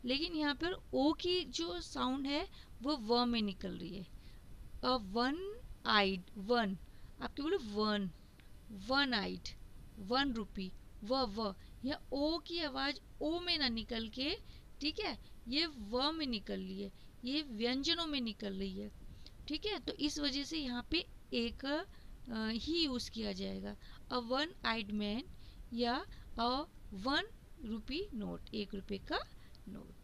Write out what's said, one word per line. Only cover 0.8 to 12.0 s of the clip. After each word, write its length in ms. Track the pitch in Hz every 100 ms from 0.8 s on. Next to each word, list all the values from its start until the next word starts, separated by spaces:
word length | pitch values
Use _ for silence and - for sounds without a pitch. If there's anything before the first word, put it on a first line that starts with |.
| -
ओ 180 | 254 277
की 320 | 320 349 359
जो 360 | 294 247 339 349
sound 460 | 330 285 254 269 277
है 220 | 285 - - - -
वो 140 | 247 302
व 280 | 214 240
में 180 | 247 240
निकल 340 | 208 190 196 180
रही 200 | 175 202
है। 100 | 180 - - - - - - -
A 140 | 247 254 196
one 260 | 214 247 320 392 453 - - -
eyed, 520 | 214 196 190 - 208
one, 380 | 196 240 214 190 - - - -
आपके 200 | - -
बोले 140 | 285 381
वन, 540 | 226 202 214 208 196 - - - - - -
वन 440 | 208 202 269 277
आइड, 340 | 233 185 185 - - - - - -
वन 340 | 190 247 277
रुपी, 400 | 226 202 - 185 - - -
व, 100 | 208
व, 400 | 262 247 202 214 190 - -
यह 140 | 254 302